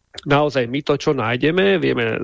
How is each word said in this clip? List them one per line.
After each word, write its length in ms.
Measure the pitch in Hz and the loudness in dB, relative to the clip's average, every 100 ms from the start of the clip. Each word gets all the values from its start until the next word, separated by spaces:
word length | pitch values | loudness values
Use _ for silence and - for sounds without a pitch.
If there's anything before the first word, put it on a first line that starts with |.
| _ - | _ -14
naozaj 400 | - 143 151 139 117 | 0 2 2 0 -2
my 80 | 135 | -4
to, 140 | - 143 | -2 0
čo 160 | - | 0
nájdeme, 640 | 139 110 123 139 180 196 190 | 0 -2 0 0 2 2 2
vieme 460 | 135 127 117 - | 0 0 -2 -4